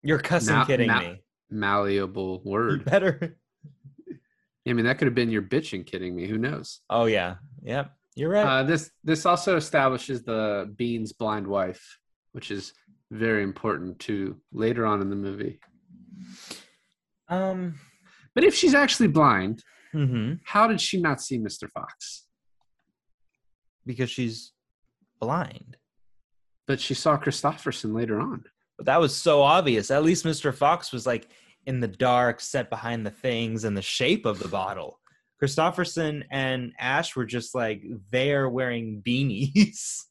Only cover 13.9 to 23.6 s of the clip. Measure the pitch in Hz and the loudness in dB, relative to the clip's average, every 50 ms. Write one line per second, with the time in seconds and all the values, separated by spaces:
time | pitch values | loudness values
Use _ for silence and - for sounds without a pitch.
13.9 | 90 - - - 107 98 98 95 92 - _ _ - - 110 113 117 120 113 107 | -10 -10 -6 -4 -4 -2 -2 -6 -8 -12 _ _ -4 0 0 0 2 2 2 2
14.9 | 104 101 98 98 101 101 98 98 98 101 107 120 - _ _ _ _ _ _ _ | 2 0 0 -2 -4 -4 -6 -6 -6 -6 -8 -8 -8 _ _ _ _ _ _ _
15.9 | - - - - - - - - - - - - - - - _ _ _ _ _ | -20 -20 -20 -20 -20 -20 -20 -20 -20 -20 -18 -18 -18 -18 -20 _ _ _ _ _
16.9 | _ _ _ _ _ _ _ - 175 185 190 190 190 185 180 175 160 - - _ | _ _ _ _ _ _ _ -4 -4 -2 -2 -2 -2 -4 -6 -6 -8 -10 -18 _
17.9 | _ _ _ _ _ _ _ _ _ 247 320 403 - - 370 330 262 285 285 - | _ _ _ _ _ _ _ _ _ 6 6 6 6 6 4 6 8 6 6 4
18.9 | - - 240 175 147 160 151 135 110 95 92 98 113 - - _ _ _ _ _ | 4 4 4 6 6 8 8 8 6 6 2 -2 -4 -6 -10 _ _ _ _ _
19.9 | - 156 143 131 123 117 107 120 160 170 _ - - 208 220 226 214 - - - | -2 0 2 2 2 0 0 -2 -4 -6 _ 0 4 4 6 6 4 0 -2 -2
20.9 | - 185 170 156 135 - - - 135 117 110 101 - - 87 82 _ - - - | 0 0 2 0 0 -2 -4 -6 -4 -4 -4 -6 -8 -10 -14 -12 _ -12 -12 -12
21.9 | - _ - - - - _ _ _ _ _ _ _ _ _ _ _ _ _ _ | -14 _ -16 -16 -16 -16 _ _ _ _ _ _ _ _ _ _ _ _ _ _
22.9 | _ _ _ _ _ _ _ _ _ _ _ _ _ _ | _ _ _ _ _ _ _ _ _ _ _ _ _ _